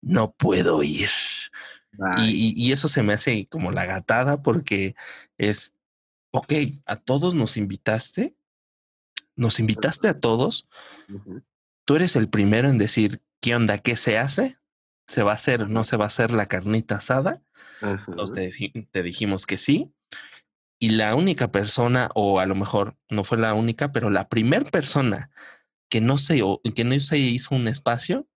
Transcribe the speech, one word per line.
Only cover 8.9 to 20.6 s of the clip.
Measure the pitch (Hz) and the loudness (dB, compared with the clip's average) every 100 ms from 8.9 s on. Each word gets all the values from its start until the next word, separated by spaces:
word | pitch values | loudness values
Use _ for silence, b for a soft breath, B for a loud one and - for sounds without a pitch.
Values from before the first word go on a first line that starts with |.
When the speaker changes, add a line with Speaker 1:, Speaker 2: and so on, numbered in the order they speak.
| _ _ - _ - | _ _ -16 _ -2
Speaker 1:
nos | 117 - | 0 2
invitaste | 110 107 143 - 220 | 0 0 0 0 0
a | 165 | 2
todos, | 120 113 139 226 - B B B B | 2 2 2 -2 -8 B B B B
Speaker 2:
Ujú. | 196 - - _ _ _ _ - | -18 -14 -18 _ _ _ _ 0
Speaker 1:
tú | 147 | 2
eres | 180 135 | 4 2
el | 107 | 2
primero | 104 101 107 135 | 2 4 4 4
en | 127 | 4
decir, | 101 - 107 - _ _ | 2 2 2 -2 _ _
"¿Qué | 117 120 | 0 2
onda? | 110 104 | 2 2
¿Qué | - 117 | 0 0
se | - 107 | 2 0
hace?". | 131 - 262 - _ _ _ _ - | 0 0 -2 -4 _ _ _ _ -6
Se | - | 0
va | 104 | 0
a | 107 | 2
hacer, | - 123 104 | 0 0 0
no | 113 | -2
Speaker 2:
Ajá. | 107 | 0
Speaker 1:
se | 117 | 0
va | 104 | -2
a | |
hacer | - 113 | 0 0
la | 117 101 | 0 0
carnita | 95 92 110 110 101 | -4 0 -2 0 -4
asada. | - 127 151 - _ B B B | 0 0 0 -4 _ B B B
Speaker 2:
Ajá. | 104 101 - 90 | -6 -6 -8 -10
Speaker 1:
Todos | 101 | -8
te | 98 92 | -6 -8
dij-, | - 101 117 104 | -6 -8 -10 -8
te | 98 | -6
dijimos | 87 87 107 95 - | -6 -4 -2 -2 -4
que | 95 | -4
sí. | - 147 320 _ _ B B B B _ | 0 0 0 _ _ B B B B _